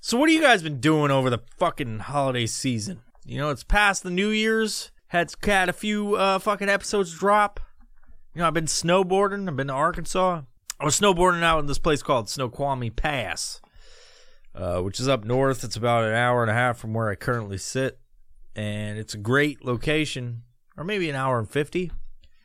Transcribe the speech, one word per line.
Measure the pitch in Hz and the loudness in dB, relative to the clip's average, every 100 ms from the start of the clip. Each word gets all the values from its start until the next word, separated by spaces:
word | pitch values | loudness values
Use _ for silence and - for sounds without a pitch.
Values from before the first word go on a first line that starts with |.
So | - 233 | -2 2
what | 311 | 6
have | 320 | 6
you | |
guys | 302 226 | 6 6
been | 160 143 | 4 0
doing | 147 156 147 | 4 4 4
over | 135 131 | 4 2
the | 120 - - | 0 -4 -2
fucking | 175 - 127 107 | -2 -2 -6 -6
holiday | 101 143 135 123 113 | -6 -2 0 0 -2
season? | - 135 117 98 - - - | -2 -2 -2 -4 -10 -16 -20
You | - 127 | -12 -6
know, | 147 | -4
it's | 139 | -4
past | - 208 208 190 | 2 4 4 2
the | 185 | -2
New | 180 202 | -2 0
Year's. | 214 220 220 220 - - - _ | 2 2 2 0 -4 -10 -18 _
Had, | 175 170 - | -2 -2 -2
had | - 202 185 | 0 2 2
a | |
few, | 175 214 208 208 190 | -2 -2 -2 0 2
uh, | 196 190 | 2 2
fucking | 202 202 202 | 0 -2 0
episodes | 196 - 208 185 165 | 0 0 -2 -2 0
drop. | 190 208 208 - - - - - - - - | 2 4 2 -2 -12 -12 -20 -20 -20 -20 -16
You | - | -2
know, | 170 | 0
I've | |
been | 156 160 | 0 -2
snowboarding. | - 165 180 185 190 202 202 190 | -2 2 4 4 2 2 0 -6
I've | 135 | -4
been | 139 | -4
to | |
Arkansas. | 135 160 175 160 185 185 170 139 _ _ - | 0 0 0 -4 0 0 0 -8 _ _ -4
I | |
was | 147 135 | 0 4
snowboarding | 202 175 180 175 | 4 6 4 4
out | 170 160 | 2 2
in | 147 | 2
this | 135 | 2
place | 175 147 | 2 0
called | - 135 107 | 2 0 0
Snoqualmie | - 127 - 143 135 120 | -4 -6 -2 -4 -2 -4
Pass, | - 156 143 101 80 - - - - - - - - - - - | -4 -2 -2 -4 -6 -8 -10 -18 -20 -20 -20 -20 -20 -20 -20 -18
uh, | - 90 90 | -8 -4 -2
which | 92 95 | -4 -4
is | 127 | 0
up | 131 | 0
north. | 107 123 135 131 | 0 0 2 0
It's | 113 104 | -4 -4
about | 120 120 | 0 2
an | 110 | 2
hour | 110 123 123 | 2 2 2
and | 117 | 2
a | |
half | 107 123 120 | 2 0 -2
from | 110 | -4
where | 110 110 | -2 -2
I | |
currently | 98 - 123 104 98 | -4 -4 -4 -4 -8
sit. | - 131 131 - _ - - - - | -6 -2 -4 -4 _ -20 -20 -20 -16
And | - 107 104 104 104 | -8 -6 -6 -8 -8
it's | 87 | -10
a | 107 | -8
great | 104 131 147 139 | 0 2 2 0
location, | 127 120 143 151 151 - 120 117 - _ _ - | -4 -2 0 0 -2 -4 -8 -10 -14 _ _ -12
or | |
maybe | 156 208 170 | -6 -4 -2
an | 139 | -2
hour | 135 123 | 0 0
and | 107 | 0
fifty. | 139 151 175 175 - - - - - | -2 -2 -2 -4 -6 -8 -12 -20 -20